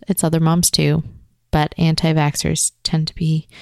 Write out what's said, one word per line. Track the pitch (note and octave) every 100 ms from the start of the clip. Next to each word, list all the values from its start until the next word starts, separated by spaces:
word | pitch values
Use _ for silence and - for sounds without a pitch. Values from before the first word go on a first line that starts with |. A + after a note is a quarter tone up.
| -
it's | E3+
other | D#3+ D#3+
moms | E3 E3+ E3+
too. | - D3 D#3 - - - _ _
But | D#3 D3+ -
anti-vaxxers | E3 D#3+ D#3+ D#3 D3 - D#3 D#3+ - -
tend | - D#3+ D#3+
to | -
be | D#3+ D#3+ - -